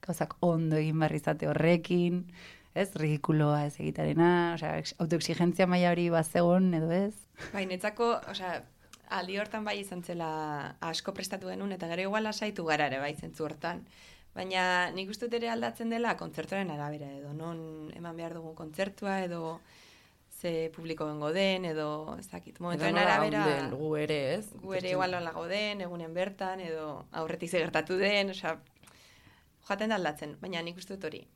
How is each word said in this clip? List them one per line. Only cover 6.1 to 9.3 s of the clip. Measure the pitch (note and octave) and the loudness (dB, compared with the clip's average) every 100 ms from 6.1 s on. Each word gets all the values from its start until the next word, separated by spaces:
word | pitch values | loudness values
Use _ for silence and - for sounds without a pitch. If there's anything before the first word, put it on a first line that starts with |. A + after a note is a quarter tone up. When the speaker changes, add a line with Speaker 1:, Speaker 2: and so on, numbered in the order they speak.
| E3 D#3+ F3 F3 F3+ F#3 E3+ | 4 4 4 6 6 6 4
Speaker 1:
edo | D#3+ | 2
ez? | F3 G3+ G#3 - - - | 2 0 -4 -18 -16 -8
Speaker 2:
Bai, | G3+ F#3 | -4 -4
netzako, | F#3 G#3 G#3 A#3 A3+ - | -2 -4 0 2 2 -2
osea, | F#3+ F#3 E3 - _ - - - | -6 -4 -6 -8 _ -20 -20 -6
aldi | G3 F3+ | -4 -2